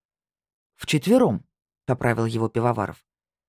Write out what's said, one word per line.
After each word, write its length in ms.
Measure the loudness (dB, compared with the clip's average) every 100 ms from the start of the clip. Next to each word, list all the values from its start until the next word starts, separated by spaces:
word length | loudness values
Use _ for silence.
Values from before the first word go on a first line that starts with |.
| _ _ _ _ _ _ _ _
«Вчетвером», 720 | -4 -2 2 4 4 0 -8 _ _ _ -6
поправил 380 | -2 0 0 -2
его 240 | -2 -2
Пивоваров. 540 | 0 0 0 -4 -8 _ _ _ _